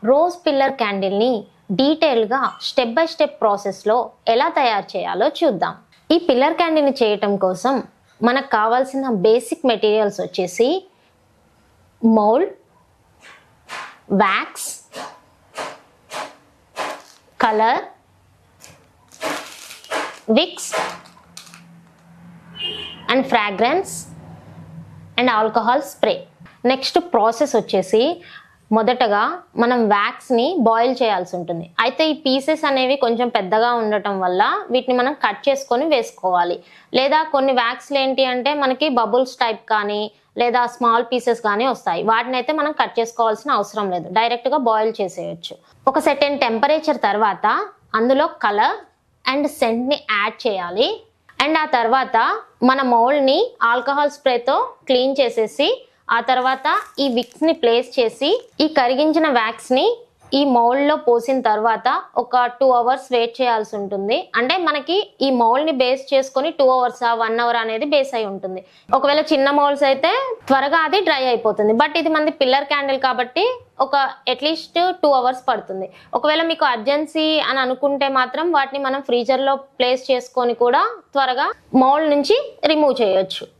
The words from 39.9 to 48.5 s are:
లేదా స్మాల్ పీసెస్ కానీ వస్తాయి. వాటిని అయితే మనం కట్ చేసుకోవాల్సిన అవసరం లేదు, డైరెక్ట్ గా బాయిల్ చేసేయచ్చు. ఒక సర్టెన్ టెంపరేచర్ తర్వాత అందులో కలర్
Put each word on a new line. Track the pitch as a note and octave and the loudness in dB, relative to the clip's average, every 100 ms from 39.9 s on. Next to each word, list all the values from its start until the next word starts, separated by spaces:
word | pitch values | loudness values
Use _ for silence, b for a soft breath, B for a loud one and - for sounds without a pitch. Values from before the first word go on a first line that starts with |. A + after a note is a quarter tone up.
| G#3 G#3+ b b - | -6 -8 b b -4
లేదా | A#3+ B3 A#3+ A#3+ | 0 0 -2 -2
స్మాల్ | A#3 A3+ A#3 | 0 0 0
పీసెస్ | B3 B3 A3+ G#3+ | -2 -2 -2 -2
కానీ | G3+ B3+ | 0 -2
వస్తాయి. | A3+ - E3+ F#3+ | -2 -4 -2 0
వాటిని | A3+ A#3+ B3+ | 0 0 -4
అయితే | B3 D#4 | -2 -2
మనం | D4 D4+ | -2 -2
కట్ | A3+ - | -2 -2
చేసుకోవాల్సిన | A3+ - A3+ G#3+ D4 A#3 | -4 0 0 0 -2 -2
అవసరం | G#3 G#3+ G3+ | -2 -4 -4
లేదు, | F3+ E3+ F3+ | -4 -2 0
డైరెక్ట్ | A#3 A#3+ C4 | 0 -2 -2
గా | D4 A#3+ | 0 2
బాయిల్ | G#3+ A3 A3 | 2 0 -2
చేసేయచ్చు. | F#3+ F3 E3+ E3 - - b _ - | -6 -6 -10 -10 -14 -18 b _ 0
ఒక | D#4 - | 2 0
సర్టెన్ | C#4 C#4+ C#4+ B3 | 2 0 2 0
టెంపరేచర్ | A3 C#4+ D#4 D#4 C#4+ G#3 | 2 2 2 0 0 0
తర్వాత | G#3 G#3+ F3+ G#3+ C#4+ G4+ - _ A3 | 0 0 0 0 0 -4 -12 _ -2
అందులో | A#3+ C4+ D#4+ - | 2 2 0 0
కలర్ | G#3+ | -2